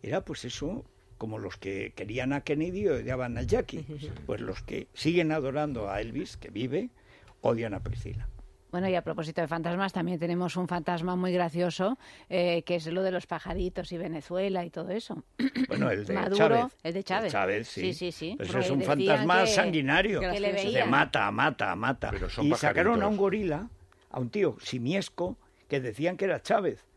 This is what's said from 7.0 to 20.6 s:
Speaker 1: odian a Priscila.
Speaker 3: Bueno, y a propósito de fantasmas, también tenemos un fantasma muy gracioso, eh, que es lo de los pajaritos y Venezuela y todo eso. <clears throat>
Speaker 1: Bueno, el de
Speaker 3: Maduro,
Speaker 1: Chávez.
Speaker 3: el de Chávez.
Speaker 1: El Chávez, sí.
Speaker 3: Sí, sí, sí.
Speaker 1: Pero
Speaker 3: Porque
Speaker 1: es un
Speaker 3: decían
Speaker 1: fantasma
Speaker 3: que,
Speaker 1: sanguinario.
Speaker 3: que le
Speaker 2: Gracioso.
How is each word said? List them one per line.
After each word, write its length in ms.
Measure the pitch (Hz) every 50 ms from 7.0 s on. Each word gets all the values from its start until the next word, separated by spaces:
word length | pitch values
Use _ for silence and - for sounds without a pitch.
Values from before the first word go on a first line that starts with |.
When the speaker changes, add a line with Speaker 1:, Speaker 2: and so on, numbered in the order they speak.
| - - - - - - - _
Speaker 1:
odian 340 | - 113 120 113 117 110 101
a 60 | 92
Priscila. 480 | - - - - - 101 - - - - - - - - - _ _ _
Speaker 3:
Bueno, 160 | - 180 190 190
y 40 | 185
a 80 | 170
propósito 380 | - 165 160 151 160 151 160 -
de 60 | 165 143
fantasmas, 440 | 165 170 156 170 175 180 196 190 -
también 240 | 190 165 175 180 160
tenemos 380 | 165 170 170 175 180 175 -
un 120 | 185 180 -
fantasma 480 | 180 175 151 - 180 170 160 180 180
muy 160 | 180 180 185
gracioso, 680 | 175 180 180 170 143 170 175 175 160 - 185 202 262 - - - - - - _
eh, 340 | 185 185 175 180 170 170 -
que 100 | - 175
es 120 | 175 156 160
lo 140 | 170 180 190
de 60 | 185
los 140 | 185 175 -
pajaritos 640 | - 175 - - 190 170 190 180 180 - - 170 -
y 40 | 180
Venezuela 680 | 165 175 214 165 156 143 - 175 185 190 202 190 180 175
y 40 | 170
todo 200 | - 170 165 -
eso. 340 | 180 220 - - 208 160 - _ _ -
<clears throat> 300 | 240 269 - 240 262 -
Speaker 1:
Bueno, 220 | - - 139 127
el 140 | 101 202 208
de 100 | 185 190
Speaker 3:
Maduro, 220 | 196 - 185 196
Speaker 1:
Chávez. 400 | 202 214 214 226 233 240 262 - _
Speaker 3:
el 100 | _ 160 170
de 80 | 196 196
Chávez. 220 | - 185 208 226
Speaker 1:
El 60 | 185
Chávez, 360 | 143 101 98 190 - 104 117 -
sí. 120 | - -
Speaker 3:
Sí, 140 | 180 185 175
sí, 180 | 151 180 180
sí. 220 | - - 156 165 214
Speaker 1:
Pero 140 | 294 - 92
Speaker 3:
Porque 120 | - 127 123
Speaker 1:
es 40 | 139
un 80 | 135 139
Speaker 3:
decían 180 | 127 131 147 143
Speaker 1:
fantasma 420 | 127 - 151 143 - 170 180 185 190
Speaker 3:
que, 20 | -
Speaker 1:
sanguinario. 680 | 214 190 214 202 170 156 135 131 147 170 196 226 196 151
Speaker 3:
que 60 | 190 180 180 202
le 80 | 202 202
Speaker 2:
Gracioso. 160 | 190 202